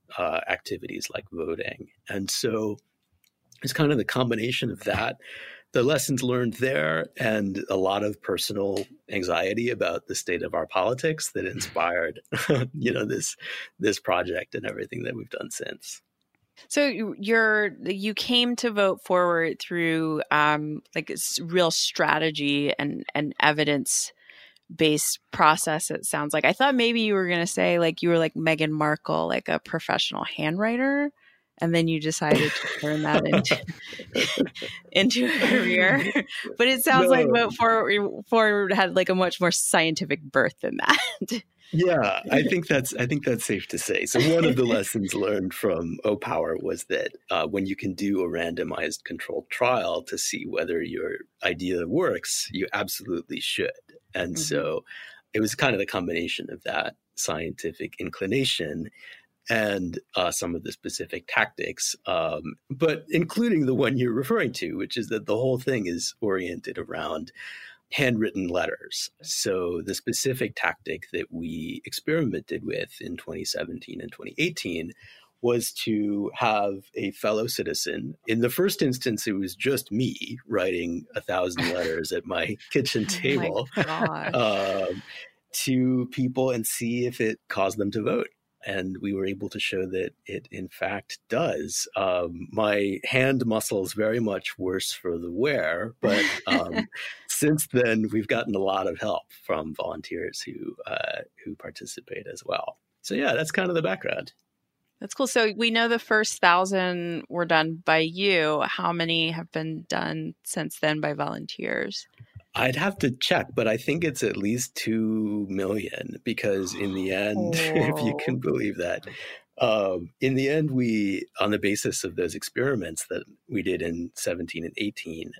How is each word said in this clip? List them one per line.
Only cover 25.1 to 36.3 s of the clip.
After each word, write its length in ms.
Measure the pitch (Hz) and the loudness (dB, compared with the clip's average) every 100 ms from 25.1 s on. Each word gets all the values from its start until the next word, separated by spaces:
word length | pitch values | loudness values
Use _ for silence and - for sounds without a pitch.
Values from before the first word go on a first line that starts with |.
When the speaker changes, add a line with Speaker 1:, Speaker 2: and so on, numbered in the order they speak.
| - _ | -4 _
Speaker 2:
process, 600 | - 156 156 - 156 - | 6 8 8 2 -2 -2
it 140 | - | -4
sounds 280 | - 151 147 | -2 -2 0
like. 120 | 156 | 4
I 80 | 139 | 4
thought 220 | - 269 | 6 4
maybe 260 | 262 233 233 | 6 4 4
you 140 | 220 | 2
were 140 | 196 180 | 2 2
gonna 180 | 175 175 | 2 0
say, 320 | - 180 175 | 2 4 4
like, 240 | 165 170 | 4 2
you 60 | 170 | 2
were 80 | 170 | 4
like 160 | 156 | 2
Meghan 360 | - 160 156 156 | 2 2 2 2
Markle, 560 | 151 151 151 - 156 170 | 2 2 2 0 0 2
like, 200 | - - | 0 0
a 100 | 78 | -2
professional 640 | - 165 - 190 - 50 | -2 -4 0 0 0 -4
handwriter. 840 | - - 156 180 220 240 269 285 294 - _ _ _ _ | -6 -4 -2 0 0 0 0 0 -2 -6 _ _ _ _
And 140 | 165 | 2
then 140 | 170 165 | 2 2
you 120 | 160 | 2
decided 540 | 156 - 151 151 151 | 0 0 2 4 2
to 140 | - - - | -2 -6 -4
turn 220 | 151 151 | -2 0
that 200 | 151 147 151 | 2 2 4
into, 300 | 170 - 147 - - - - - | 2 2 0 -2 -12 -14 -14 -6
Speaker 1:
<laughs> 320 | - - - - - - - | -2 0 0 -2 -4 -10 -12
Speaker 2:
<laughs> 140 | - | 0
into 340 | - 220 226 247 | 4 4 4 2
a 200 | - - | 2 4
career. 560 | 254 - 180 185 277 196 269 - | 4 4 4 4 4 2 -2 -2